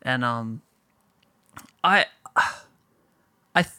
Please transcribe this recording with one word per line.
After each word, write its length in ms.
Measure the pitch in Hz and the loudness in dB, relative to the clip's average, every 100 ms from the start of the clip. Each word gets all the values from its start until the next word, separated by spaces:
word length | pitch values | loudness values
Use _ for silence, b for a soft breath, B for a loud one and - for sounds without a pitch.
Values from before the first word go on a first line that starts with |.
And, 240 | 131 127 123 | -4 0 0
um, 360 | 117 113 113 - _ _ _ _ _ _ _ _ - - _ | -2 -6 -10 -16 _ _ _ _ _ _ _ _ -20 -20 _
I, 240 | 180 196 - _ - - B B B _ _ _ _ _ _ _ _ 175 | 2 4 2 _ -4 -2 B B B _ _ _ _ _ _ _ _ 0
I 60 | |
th-, 120 | 175 | 0